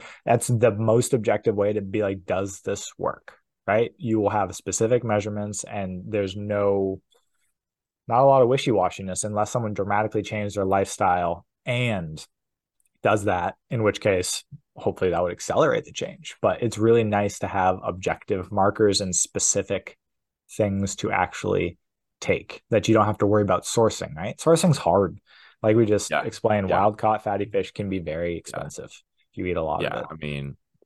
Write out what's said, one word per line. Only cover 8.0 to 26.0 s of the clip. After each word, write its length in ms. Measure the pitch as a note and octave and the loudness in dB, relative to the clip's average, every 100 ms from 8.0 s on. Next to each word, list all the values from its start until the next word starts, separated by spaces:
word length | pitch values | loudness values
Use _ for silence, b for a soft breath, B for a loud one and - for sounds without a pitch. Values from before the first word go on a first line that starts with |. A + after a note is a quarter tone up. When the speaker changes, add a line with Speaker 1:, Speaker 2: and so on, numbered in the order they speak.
| - | -2
Speaker 1:
not 140 | A#2+ | 4
a 40 | C#3 | 6
lot 160 | C3+ | 8
of 60 | A#2+ | 6
wishy-washiness 800 | C3+ - G#2 F2+ - F#2+ F2+ G#2+ | 4 2 2 0 -2 -8 -6 -4
unless 260 | G#2 G#2+ | -2 -2
someone 220 | B2 A2 | -2 -4
dramatically 500 | G2+ G2 G#2 A2 G#2+ | -4 -2 0 0 -2
changed 320 | G2 G#2+ G#2 G2+ | -4 -4 -4 -2
their 100 | F#2+ | 0
lifestyle 800 | G2 G2 - G2 F2+ E2+ E2+ - _ - | 2 0 0 0 2 0 -4 -10 _ -6
and 600 | B2 B2 G2+ E2 D#2 - _ _ _ _ _ _ _ | -2 -2 -2 -6 -10 -16 _ _ _ _ _ _ _
does 220 | G#2+ G#2 G2+ | 2 2 2
that, 320 | F2+ F#2 - _ | -2 -2 -6 _
in 140 | A#2 | -2
which 160 | G#2 - | 0 0
case, 460 | A2 F#2 F2+ - - C#3+ _ - | 0 0 0 -6 -10 -20 _ -8
hopefully 320 | G#2 F2 F#2+ | -6 -2 0
that 120 | E2+ | 0
would 120 | F2+ | -2
accelerate 500 | F2+ - A2 D#3+ - | -4 -4 0 2 0
the 80 | - | -4
change. 460 | D#2 - - - - | -10 -10 -12 -18 -2
But 220 | G#2 F2+ | 0 0
it's 140 | A#2 G2+ | -2 2
really 260 | A2 A#2 | 4 4
nice 360 | A2 G#2 G#2 - | 4 0 0 -4
to 80 | F#2+ | -4
have 320 | F#2+ F#2 F#2 | 0 2 2
objective 680 | - F2+ F2+ - - G2 F2+ | -2 -4 -4 -4 -4 -4 -2
markers 480 | G2+ G2+ - G#2+ F#2+ | 0 2 4 4 4
and 120 | F#2+ | 0
specific 840 | E2+ - G2 - G2+ F#2+ F#2+ - - _ _ _ _ _ | -2 -4 -2 -2 0 -2 -4 -6 -18 _ _ _ _ _
things 440 | - G#2 G2 G2 - | -2 0 0 -2 -4
to 140 | G#2 | -2
actually 640 | G2+ F#2 - G2 F#2+ F2 - _ _ _ _ | 0 0 -2 -2 0 -2 -6 _ _ _ _
take 420 | - - - - _ | -2 -2 -4 -18 _
that 180 | A2 G#2+ | 0 4
you 60 | |
don't 120 | A2 G#2 | 4 4
have 120 | G#2 | 2
to 100 | G#2 | 2
worry 160 | G#2 | 4
about 200 | G2+ G#2+ - | 4 0 0
sourcing, 500 | - A2 - - - | 2 2 0 -8 -8
right? 220 | G2+ - | -10 -4
Sourcing's 400 | D#3 E3 F3+ C#3 | 2 4 4 4
hard. 420 | - G2 F#2 - b b b b | 4 4 2 -2 b b b b
Like 140 | A2 A2+ | 2 4
we 100 | G#2+ | 4
just 240 | G#2 | 2